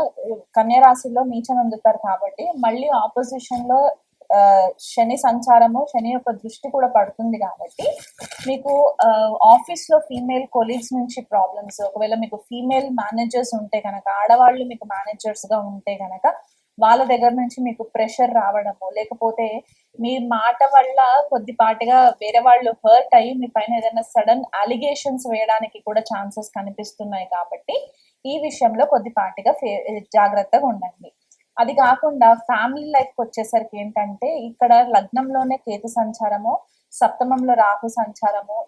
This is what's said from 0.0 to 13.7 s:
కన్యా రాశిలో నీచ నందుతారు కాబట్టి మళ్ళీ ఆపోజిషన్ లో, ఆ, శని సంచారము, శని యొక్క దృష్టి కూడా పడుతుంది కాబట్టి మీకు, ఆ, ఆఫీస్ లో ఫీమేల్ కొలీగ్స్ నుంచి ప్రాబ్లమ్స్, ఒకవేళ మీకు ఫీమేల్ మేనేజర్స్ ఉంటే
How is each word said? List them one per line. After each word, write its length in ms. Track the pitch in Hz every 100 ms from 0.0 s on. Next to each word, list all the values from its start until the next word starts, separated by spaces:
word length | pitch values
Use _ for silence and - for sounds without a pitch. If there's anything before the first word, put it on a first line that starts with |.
| 302 - 220 214 - 226
కన్యా 240 | 220 254
రాశిలో 440 | 262 254 262 240
నీచ 300 | 262 233 240
నందుతారు 440 | 247 233 220 220 214
కాబట్టి 540 | 202 190 196 - 330 311
మళ్ళీ 320 | 233 240 285
ఆపోజిషన్ 800 | 254 214 247 247 262 - 247 240
లో, 220 | 262 285 - _ _ - 202
ఆ, 340 | 202 196 185 -
శని 360 | - - 226 254
సంచారము, 680 | 254 240 247 233 233 233 294
శని 180 | 254 226
యొక్క 200 | 254 254
దృష్టి 400 | 214 220 - 277
కూడా 180 | 269 247
పడుతుంది 500 | 233 202 - 226 220
కాబట్టి 480 | 190 - - - 554 - - _ - - 254
మీకు, 500 | 269 277 285 285 -
ఆ, 40 | 226 220 220 214
ఆఫీస్ 460 | 220 240 240 339 -
లో 80 | 311
ఫీమేల్ 480 | 302 247 247 254 262
కొలీగ్స్ 480 | 247 226 247 233
నుంచి 260 | 254 240 254
ప్రాబ్లమ్స్, 600 | 247 208 185 202 202 -
ఒకవేళ 340 | 202 208 214
మీకు 220 | 226 220 208
ఫీమేల్ 540 | - 240 247 262 277
మేనేజర్స్ 640 | 247 208 226 233 247 240
ఉంటే 260 | 220 214